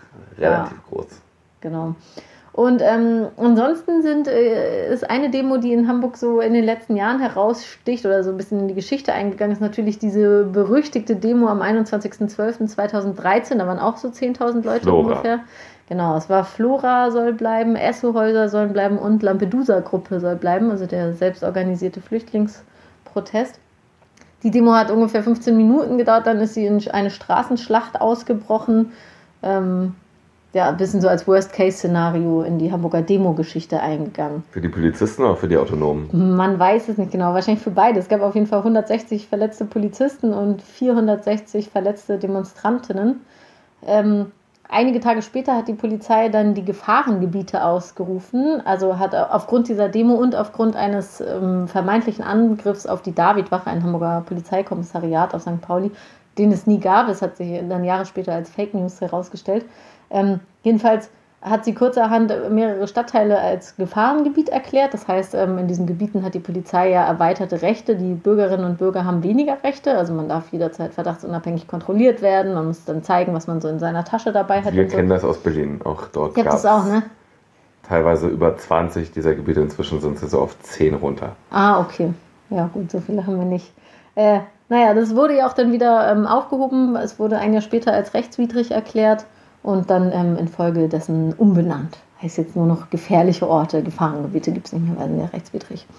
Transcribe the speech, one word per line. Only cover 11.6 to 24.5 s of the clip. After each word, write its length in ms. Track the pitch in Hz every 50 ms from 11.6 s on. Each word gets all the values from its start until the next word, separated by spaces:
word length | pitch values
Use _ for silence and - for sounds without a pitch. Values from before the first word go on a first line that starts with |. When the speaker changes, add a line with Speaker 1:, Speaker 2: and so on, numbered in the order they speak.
Speaker 2:
einundzwanzigsten 680 | 180 202 220 226 214 - 214 208 214 196 - - 214
zwölften 400 | 208 - - 208 226 233 - 220
zweitausenddreizehn. 920 | 208 - - 202 208 214 202 196 202 185 - - 180 196 233 240 - 269 214
Da 80 | 180
waren 120 | 180 180 -
auch 160 | - 220 233
so 140 | - - 247
zehntausend 560 | 240 - 262 247 247 - 240 240 240 233 220
Leute 160 | 220 226 240
Speaker 1:
Flora. 180 | - - 180 165
Speaker 2:
ungefähr. 400 | - 226 - - - 226 233 233 - - - - - - - - _
Genau, 300 | - 175 180 170 165 156
es 120 | 160 160 -
war 140 | 190 190 185
Flora 680 | - - - 226 247 269 269 254 254 247 247 247 240
soll 220 | 233 240 233 240 226
bleiben, 420 | 220 226 220 226 226 226 233 226
Esso-Häuser 760 | - - 240 233 233 247 240 226 226 214 220 220 220 214 208
sollen 240 | 208 208 208 202 196
bleiben 240 | 202 196 202 208
und 260 | 196 - 208 220 214 214
Lampedusa-Gruppe 960 | 190 190 202 208 180 233 262 262 247 196 180 185 - - 185 - - 190 175
soll 160 | 175 175 175
bleiben, 340 | 175 180 175 180 196 226 233
also 160 | 208 190 185
der 280 | 180 180 180 170 170 170
selbstorganisierte 880 | 170 185 185 185 - 170 180 180 190 185 185 180 170 185 185 - 190
Flüchtlingsprotest. 1600 | - - 220 226 233 - - 214 214 208 - - - _ _ _ - - _ _ _ - - 202 196 - - 214 262 - - _ _ _ _ _ _ _ _ _ _ _ _ - - _ _ _ -
Die 80 | 220